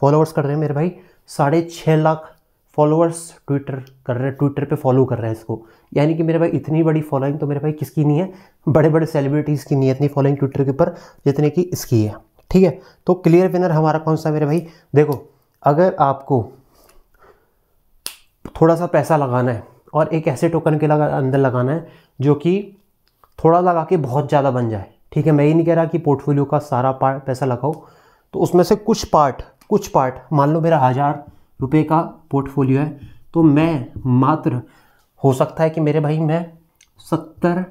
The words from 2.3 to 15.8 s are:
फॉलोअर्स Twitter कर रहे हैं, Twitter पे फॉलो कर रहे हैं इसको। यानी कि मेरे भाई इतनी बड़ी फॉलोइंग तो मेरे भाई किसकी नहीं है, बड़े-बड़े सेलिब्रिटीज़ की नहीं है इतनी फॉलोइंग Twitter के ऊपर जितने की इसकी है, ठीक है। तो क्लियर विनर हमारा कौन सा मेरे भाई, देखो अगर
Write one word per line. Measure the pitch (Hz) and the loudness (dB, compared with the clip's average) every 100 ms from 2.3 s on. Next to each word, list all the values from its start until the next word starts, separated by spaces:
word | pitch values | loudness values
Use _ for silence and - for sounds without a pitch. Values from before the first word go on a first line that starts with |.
| - _ _ _ - | -20 _ _ _ 0
फॉलोअर्स | 151 156 170 165 - - | 2 2 0 -2 -14 -14
Twitter | - 139 139 131 131 - - | -6 -6 -6 -10 -12 -14 -8
कर | 120 | -4
रहे | 135 | -6
हैं, | 131 | -2
Twitter | 143 143 143 | -2 -2 -4
पे | 147 | -2
फॉलो | 131 127 | 0 2
कर | 127 117 | 2 -2
रहे | 113 | -6
हैं | 110 | -8
इसको। | - 113 - _ _ | -8 -10 -12 _ _
यानी | 143 147 | -2 0
कि | 160 | 0
मेरे | 165 160 | 0 0
भाई | 165 | 0
इतनी | 143 131 160 | -2 -2 0
बड़ी | 160 156 | 2 0
फॉलोइंग | 151 139 135 147 | -2 -4 -2 -4
तो | 143 | -4
मेरे | 143 | -4
भाई | 151 | -4
किसकी | 151 - - | -6 -6 -2
नहीं | 147 147 | 0 0
है, | 185 - - _ - | -2 -8 -20 _ 0
बड़े-बड़े | 143 156 156 156 | 2 4 2 0
सेलिब्रिटीज़ | 151 139 147 151 147 - | -2 -2 -2 -2 -4 -2
की | 139 | 0
नहीं | 131 | 0
है | |
इतनी | 131 147 | 0 0
फॉलोइंग | 139 135 143 | 0 0 0
Twitter | 135 - | -2 -2
के | 139 | -2
ऊपर | 139 175 170 - - - | 0 -2 -2 -16 -6 -2
जितने | 139 147 | 0 0
की | 147 | 0
इसकी | 180 - - 117 | -2 -6 -2 0
है, | 107 107 - _ - | 0 -4 -18 _ -2
ठीक | 185 | 4
है। | 185 - - _ - | 4 2 -10 _ -2
तो | 180 | 0
क्लियर | 165 170 185 | 4 4 4
विनर | 175 185 | 2 0
हमारा | 156 160 156 | 2 0 0
कौन | 160 156 | -2 -2
सा | 160 | -2
मेरे | 151 147 | -2 0
भाई, | 160 160 - _ | -2 -4 -14 _
देखो | 135 147 135 - _ _ _ | 2 2 0 -12 _ _ _
अगर | 139 147 | 0 2